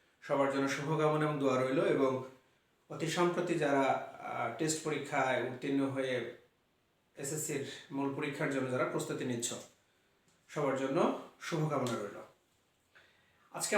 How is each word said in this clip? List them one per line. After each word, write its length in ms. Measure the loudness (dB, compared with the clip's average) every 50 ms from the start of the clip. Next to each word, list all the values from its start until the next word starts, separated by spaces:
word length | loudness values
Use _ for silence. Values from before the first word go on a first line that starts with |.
| _ _ _ _ -4
সবার 220 | -2 2 2 4 2 4
জন্য 140 | 2 2 0
শুভকামনা 560 | 0 -2 0 0 2 4 4 4 4 4 2
এবং 100 | 2 2 2 2
দোয়া 140 | 4 4 4
রইল। 220 | 2 2 2 2 4 4 4
এবং 160 | 4 4 4 2 0 -4 -8 -14 -20 _ _ _ _ _ _ _ _ _ _
অতি 180 | -6 -4 -4 -2 2
সম্প্রতি 380 | 2 2 2 2 2 0 0 0 0 2
যারা, 200 | 4 4 4 4
আহ, 600 | 4 2 0 0 -8 -12 -12 -10 -8 -6 -4 -4 -4 -2 -2
টেস্ট 200 | 0 0 0 0 -2
পরীক্ষায় 520 | -2 -2 -2 -4 -2 0 0 2 2 2 0 0 -2
উত্তীর্ণ 340 | -6 -6 -2 0 2 2 2 2 0
হয়ে 200 | -2 -2 0 -2 -2 -4 -6 -10 -14 -20 _ _ _ _ _ _ _ _ _ _ _ _ _ _
এসএসসির 480 | -8 -6 -4 -4 -4 -4 -2 -4 -4 -4 -6 -8 -12 -14 -8 -4
মূল 140 | -2 -2 -2 -2
পরীক্ষার 340 | -2 -4 -4 -2 -2 -2 -2 0
জন্য 120 | -2 -2 0
যারা 160 | 0 0 0 0 0
প্রস্তুতি 320 | -4 -4 -4 -4 -4 -2 -2
নিচ্ছ, 180 | -2 -2 -2 -4 -6 -6 -12 -16 _ _ _ _ _ _ _ _ _ _ _ _ _ _ _ _
সবার 260 | -4 -2 0 0 0 0 0
জন্য 160 | 0 2 2 2 2 0 -4 -10 -16 -18 _ -8
শুভকামনা 480 | -4 -2 -2 -2 0 0 0 0 -2 -2
রইল। 220 | -4 -6 -8 -10 -12 -16 -18 _ _ _ _ _ _ _ _ _ _ _ _ _ -20 -20 _ _ _ _ _ _ _ _ _ -8
আজকে 180 | -6 -4 2 2